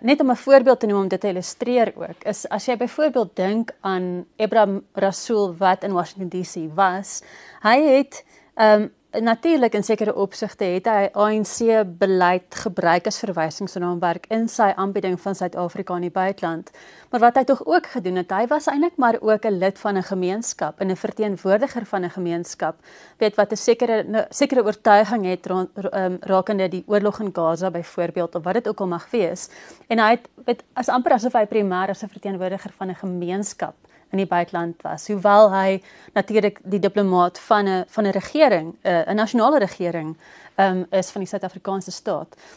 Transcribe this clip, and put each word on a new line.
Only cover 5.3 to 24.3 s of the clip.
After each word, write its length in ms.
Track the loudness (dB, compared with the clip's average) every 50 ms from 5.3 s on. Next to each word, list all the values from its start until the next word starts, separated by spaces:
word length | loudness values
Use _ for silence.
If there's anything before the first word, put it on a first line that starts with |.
| 0 0 0 -2 -2 0
wat 260 | 0 2 2 0 -2
in 80 | -4 -2
Washington 480 | -2 -4 -4 -6 -10 -10 -8 -6 -6
D 40 | -8
C 300 | -8 -8 -10 -10 -6 -2
was, 480 | 0 0 0 0 -2 -6 -10 -12 -14 -16 -18 -20 -20 -20 -20 -14 -4 0
hy 340 | 2 4 4 6 6 4
het, 280 | 4 2 0 -6 -20 -20 _ _ _ _ _ _
ehm, 340 | 2 6 6 6 6 4 0 -6 _ _ _ -4
natuurlik 640 | -2 0 0 0 2 2 2 2 4 2 2 2
in 80 | 0 -2
sekere 320 | 0 -2 0 0 -2 -2
opsigte 500 | -2 -2 -4 -4 -6 -10 -8 -6 -4 -2
het 220 | -2 -2 -2 0
hy 240 | 0 2 2 2 0 2
A 160 | 2 2 2 2
N 100 | 0 -2
C 420 | -4 -4 -2 2 2 4 2 2 0 -2 0
beleid 560 | 0 2 4 4 4 4 2 2 -2 _ -12
gebruik 520 | -10 -8 -8 -4 0 2 2 2 2 2
as 120 | -2 -6 -6
verwysingsraamwerk 1080 | -6 -6 -4 -2 -4 -4 -4 -6 -10 -8 -6 -6 -4 -4 -4 -2 -2 -2 -2 -4 -6 -6
in 200 | -4 -2 -2 -2
sy 240 | 0 2 2 2 2
aanbieding 440 | 0 -2 -4 -4 -4 -4 -4 -4 -4
van 140 | -4 -6 -6
Suid-Afrika 600 | -6 -6 -6 -6 -6 -6 -6 -6 -8 -8 -8 -6
in 60 | -6 -6
die 80 | -4
buiteland. 600 | -2 -2 -2 -2 -2 -4 -4 -6 -6 -8 -10 -14 -20 -20 -20 -20 -20 -20 -10 _
Maar 100 | 0 4
wat 140 | 4 4 6
hy 100 | 4 4
tog 220 | 2 2 0 0
ook 200 | 0 0 0 0
gedoen 300 | -2 -6 -8 -6 -4 -4
het, 140 | -4 -4 -2
hy 160 | -2 -2 -2
was 200 | 0 -2 -2 -2
eintlik 300 | -2 0 0 0 0 0
maar 200 | 0 2 2 2 2
ook 240 | 2 0 0 2 0
'n 140 | -2 -2 0
lid 200 | 0 -2 -2 -2
van 180 | -4 -4 -2
'n 60 | -2 -4
gemeenskap 800 | -4 -4 -4 -2 -2 -4 -4 -6 -8 -8 -6 -6 -6 -6 -4
en 100 | -4 -4
'n 60 | -4
verteenwoordiger 880 | -4 -6 -8 -6 -4 -4 -4 -4 -4 -2 0 0 2 0 -2 -4 -6 -8
van 200 | -6 -4 -4 -4
'n 60 | -6
gemeenskap, 640 | -6 -6 -6 -4 -4 -4 -6 -10 -10 -6 -6 -6 -6 _ _ -20 -20 -20 -20 -18 _ -2
weet, 160 | -2 0 2
wat 180 | 2 0 0 -2
'n 40 |
sekere, 480 | -2 0 0 0 2 2 0 0 0 -2
'n 220 | -2 -2 -2 -2 -2